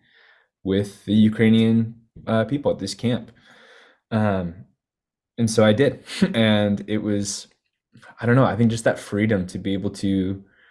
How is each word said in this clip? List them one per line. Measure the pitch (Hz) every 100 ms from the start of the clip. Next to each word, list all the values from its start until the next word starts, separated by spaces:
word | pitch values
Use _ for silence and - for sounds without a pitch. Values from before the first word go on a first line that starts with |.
| _ _ _ _ _ _
with | 95 95 104 -
the | -
Ukrainian, | 107 107 107 113 113 113 113 113 - _ - -
uh, | 113
people | 110 143 -
at | -
this | 98
camp." | - 113 123 - _ _ _ _ - _ _ _
Um, | 110 107 98 87 85 - _ _ _ _ _ _ -
and | 113
so | 113
I | 107
did. | 107 139 - - -
<laughs> | 185
And | 120 110 107 104 101 101
it | 107
was, | 107 104 98 - - _ _ _ _ _ - -
I | 117
don't | 123
know, |
I | 120 98
think | 117
just | 113
that | 135 -
freedom | - 104 107 104 92
to | 95
be | 98
able | 98 98
to | - 101 98 92 98 - _ _